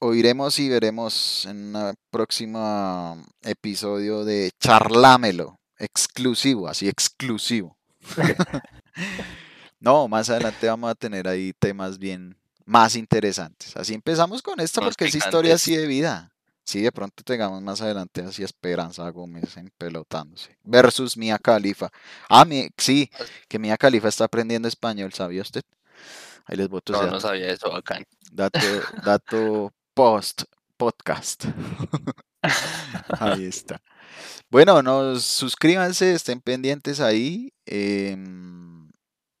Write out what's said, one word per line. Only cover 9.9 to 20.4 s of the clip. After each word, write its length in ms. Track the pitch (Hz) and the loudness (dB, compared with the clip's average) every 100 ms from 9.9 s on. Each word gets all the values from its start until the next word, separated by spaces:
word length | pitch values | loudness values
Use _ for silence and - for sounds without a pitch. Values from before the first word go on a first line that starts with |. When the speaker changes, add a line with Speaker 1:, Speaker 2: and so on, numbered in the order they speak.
| 147 123 | 4 4
Speaker 1:
más 200 | 110 110 | 0 0
adelante 360 | 117 113 - 113 | -2 -2 -2 -2
vamos 240 | 113 117 | -2 -4
a 40 | 113 | -6
tener 320 | 117 98 92 | -6 -6 -4
ahí 240 | 92 95 - | -4 -4 -4
temas 360 | 98 98 95 95 | -4 -4 -10 -10
bien 380 | 98 92 90 - _ _ - | -10 -12 -14 -20 _ _ 2
más 300 | 113 113 113 | 4 4 2
interesantes. 800 | 110 113 104 92 82 - - - | 0 0 0 -2 -8 -16 -18 -10
Así 180 | 92 | -8
empezamos 480 | 110 160 160 170 247 | -8 -4 0 0 -2
con 180 | - 359 | -10 -6
esto 200 | 165 - | -4 -2
Speaker 2:
Más 80 | 202 | -2
Speaker 1:
porque 180 | - 160 | -2 -2
es 80 | |
historia 400 | 151 98 165 165 | -2 0 2 4
así 160 | 165 160 | 4 4
Speaker 2:
picantes. 180 | 160 156 | 0 0
Speaker 1:
de 60 | |
vida. 380 | 135 160 92 85 _ _ _ | -2 -2 -4 -12 _ _ _
Sí, 200 | - 101 | -8 -2
de 100 | 117 | -2
pronto 320 | - 98 - | -2 -10 -12
tengamos 360 | - 120 101 95 | -6 -4 -4 -6
más 180 | 98 101 | -8 -6
adelante 400 | 110 101 90 - | -4 -4 -6 -10
así 220 | 90 95 | -10 -8
Esperanza 640 | 95 - 90 87 85 90 85 | -10 -8 -4 -4 -4 -8 -12
Gómez 480 | 87 87 85 85 87 | -12 -14 -12 -12 -12
empelotándose 1000 | 92 - 87 80 78 80 76 90 | -20 -14 -12 -10 -10 -10 -10 -18